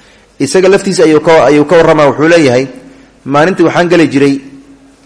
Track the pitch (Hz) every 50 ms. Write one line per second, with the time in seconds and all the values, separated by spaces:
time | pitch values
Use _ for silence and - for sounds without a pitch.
0 | _ _ _ _ _ _ _ - 139 135 - 185 180 185 196 196 196 202 180 175
1 | 165 156 156 151 151 170 165 160 120 131 151 147 147 147 180 165 160 160 160 156
2 | 147 139 120 131 147 160 175 170 151 127 120 127 135 135 - - - - - -
3 | - _ _ _ - 131 139 143 156 185 190 180 165 151 139 156 180 170 175 175
4 | 160 131 123 139 139 143 139 139 - - - - - - - _ _ _ _ _
5 | _